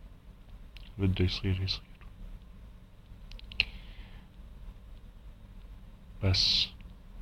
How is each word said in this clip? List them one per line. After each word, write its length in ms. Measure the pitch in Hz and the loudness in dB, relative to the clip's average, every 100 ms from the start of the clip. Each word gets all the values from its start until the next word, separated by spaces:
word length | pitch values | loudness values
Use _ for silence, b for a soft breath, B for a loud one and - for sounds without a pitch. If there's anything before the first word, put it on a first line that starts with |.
| - - - - - - - - - - | -16 -16 -16 -16 -14 -14 -12 -12 -8 4
بده 280 | 98 95 92 | 6 8 6
يصير 360 | - 98 92 | 6 4 4
يصير. 200 | 95 - - - - - - - - - - - - - - - - - - - B B B B B B B - - - - - - - - - - - - - - - - - - - | 4 0 -6 -14 -14 -10 -10 -10 -12 -14 -14 -14 -16 -18 -16 -14 -10 -10 0 2 B B B B B B B -14 -14 -12 -12 -12 -12 -12 -14 -14 -14 -14 -14 -14 -14 -14 -14 -16 -14 4
بس 440 | 95 92 - - - - - - - - | 6 8 8 6 4 0 -12 -12 -12 -10